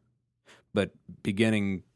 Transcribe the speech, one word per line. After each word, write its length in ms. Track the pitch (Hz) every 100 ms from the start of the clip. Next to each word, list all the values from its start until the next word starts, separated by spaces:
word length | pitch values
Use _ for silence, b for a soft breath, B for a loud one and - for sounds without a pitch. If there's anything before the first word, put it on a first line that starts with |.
| _ _ _ _ B B _
but 160 | 104 92 - - -
beginning 640 | - 101 113 107 98 92 -